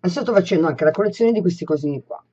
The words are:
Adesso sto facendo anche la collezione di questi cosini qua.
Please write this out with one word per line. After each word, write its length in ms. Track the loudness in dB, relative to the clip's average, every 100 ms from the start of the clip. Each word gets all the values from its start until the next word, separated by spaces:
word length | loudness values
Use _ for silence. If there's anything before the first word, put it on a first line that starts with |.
Adesso 200 | -2 -2
sto 120 | 2
facendo 340 | 2 2 2 0
anche 160 | 2
la 80 | 0
collezione 400 | 2 -2 2 2
di 80 | 2
questi 240 | 0 -4
cosini 400 | -4 -2 -2 -6
qua. 180 | -10 -16 _